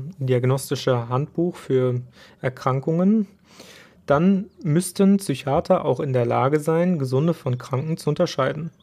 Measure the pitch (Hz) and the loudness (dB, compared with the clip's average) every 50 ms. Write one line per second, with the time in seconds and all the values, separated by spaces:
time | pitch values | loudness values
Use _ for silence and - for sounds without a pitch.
0 | 131 151 - - 135 127 127 123 120 127 131 135 - - 143 127 - 143 127 120 | -6 -10 -10 -6 -2 0 0 2 2 2 0 0 -2 -4 -6 -4 0 0 0 0
1 | 117 117 123 127 151 - - - 170 180 175 - - - 135 127 127 127 123 123 | 0 -2 -2 -4 -4 -4 -4 -2 -2 -2 -4 -6 -6 -2 0 2 2 2 -2 -2
2 | 123 - - - - - - - - 135 127 - - 135 127 135 135 165 160 170 | -6 -10 -16 -20 -20 -20 -16 -6 -6 -6 -6 -4 -2 -2 -2 0 0 0 0 2
3 | 180 196 214 226 208 - - _ _ _ - - - - - - - - _ _ | 4 4 4 2 0 -2 -6 _ _ _ -20 -20 -20 -20 -20 -20 -20 -20 _ _
4 | _ - 139 147 170 190 196 185 202 - _ - 302 170 147 170 180 - - - | _ 0 2 4 4 4 4 2 0 -6 _ -8 -2 0 0 0 0 -2 0 2
5 | 196 190 202 196 - - 139 131 - 139 135 165 170 - 185 175 - 147 131 120 | 4 4 4 4 2 -2 -6 -4 -2 -2 0 0 2 2 2 0 2 0 -2 -2
6 | 156 139 127 127 120 120 120 117 120 135 147 156 147 156 160 165 175 185 185 156 | -2 -2 0 0 0 2 2 2 2 2 2 0 0 0 0 2 2 2 0 0
7 | 135 127 127 131 151 170 165 - - 131 123 127 - - - 127 151 160 160 - | -2 0 0 0 2 0 0 -2 -2 -6 -6 -6 -6 -6 -4 -4 -4 -4 -6 -4
8 | - 151 147 - 180 165 - - 131 135 143 151 165 160 - _ | -2 -2 0 0 0 -2 0 -2 -2 -2 -2 -4 -8 -12 -12 _